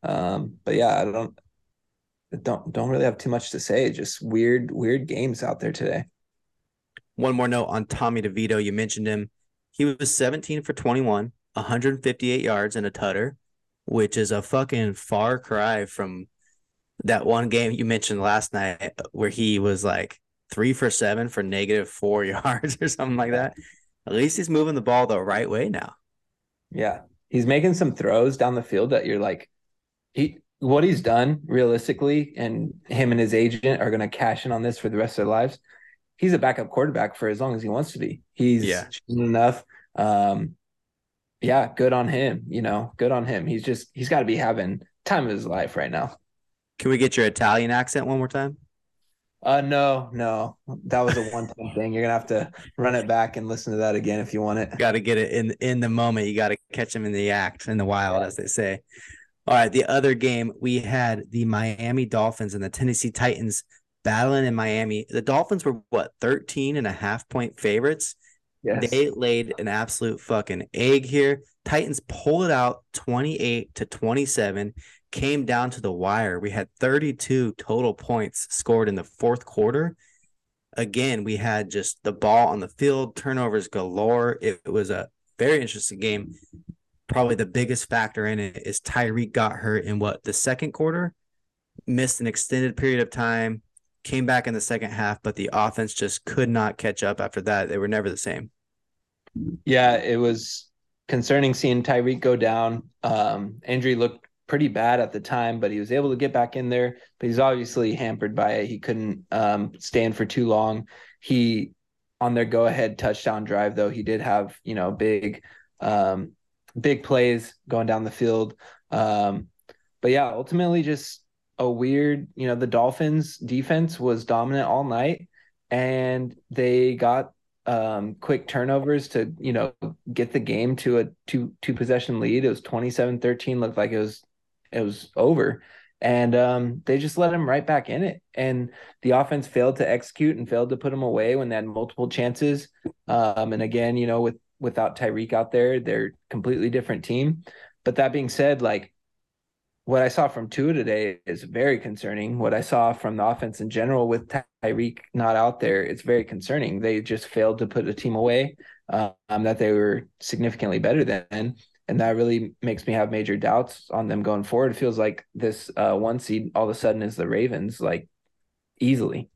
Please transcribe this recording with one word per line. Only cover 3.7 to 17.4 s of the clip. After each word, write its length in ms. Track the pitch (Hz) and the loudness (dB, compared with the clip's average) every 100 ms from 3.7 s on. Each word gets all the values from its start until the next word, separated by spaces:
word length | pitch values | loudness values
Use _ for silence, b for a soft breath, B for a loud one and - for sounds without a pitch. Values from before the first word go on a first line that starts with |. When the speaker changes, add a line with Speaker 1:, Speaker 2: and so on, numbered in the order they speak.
| 104 127 | 2 2
Speaker 1:
Just 300 | - 104 - | -2 -8 -8
weird, 500 | 113 113 117 123 120 | -2 2 4 2 0
weird 360 | - 117 135 127 | -4 0 0 -2
games 360 | 123 131 117 | -4 -4 -4
out 160 | - - | -4 -4
there 120 | 113 | -4
today. 340 | - - - - _ _ _ _ _ _ _ _ - _ - | -4 -4 -4 -6 _ _ _ _ _ _ _ _ -20 _ -2
Speaker 2:
One 200 | 127 123 | 0 2
more 120 | 123 | 2
note 180 | 120 113 | 2 0
on 200 | 110 107 | -2 -4
Tommy 360 | - 120 117 | -2 0 0
DeVito. 420 | 104 95 110 110 | -2 -2 0 0
You 100 | 104 | 0
mentioned 340 | 101 110 - 107 | -2 -4 -4 -2
him. 220 | 107 104 _ _ _ _ | -2 -6 _ _ _ _
He 140 | _ 143 | _ 0
was 280 | 131 135 | 0 -2
seventeen 480 | - 127 151 - 151 | 0 0 -2 -6 -8
for 100 | 143 | -6
twenty-one, 580 | - 123 123 127 104 113 - _ - | -4 0 0 2 0 -2 -10 _ -10
a 60 | |
hundred 420 | 107 120 127 135 | -4 0 0 0
fifty-eight 380 | 131 123 123 127 | -2 0 0 0
yards 340 | - 104 104 113 | 0 0 0 -2
and 100 | 104 | -6
a 60 | |
tutter, 460 | - 101 95 120 143 _ _ _ _ - | -2 -2 -2 -4 -6 _ _ _ _ -4
which 320 | 113 104 117 | 0 0 0
is 140 | 107 | 0
a 100 | 104 | -2
fucking 520 | 98 131 131 123 110 | 0 0 0 0 -2
far 460 | 98 - 104 110 127 | -4 -4 0 0 0
cry 460 | - 110 107 110 101 | -2 -2 0 0 -4
from 420 | - 98 92 92 _ _ _ _ _ _ _ | -6 -8 -8 -16 _ _ _ _ _ _ _
that 220 | - 104 - | 0 0 2
one 240 | 117 | 2